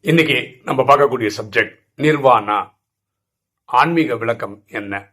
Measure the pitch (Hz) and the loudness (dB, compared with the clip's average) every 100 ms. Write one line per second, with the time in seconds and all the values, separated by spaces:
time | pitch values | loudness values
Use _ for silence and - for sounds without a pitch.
0 | 170 165 151 127 - - - 135 131 143 | 0 0 2 -2 -4 -16 -6 -2 2 4
1 | 139 127 107 - 104 117 110 _ _ - | 2 0 -4 -6 -4 -2 -2 _ _ -2
2 | 147 151 131 117 104 104 - _ _ _ | 0 2 4 4 2 -4 -4 _ _ _
3 | _ _ _ _ _ _ _ 123 151 170 | _ _ _ _ _ _ _ 0 2 0
4 | 156 113 113 117 101 101 _ 110 101 98 | -2 -4 -4 -6 -8 -14 _ -12 -8 -10
5 | - | -12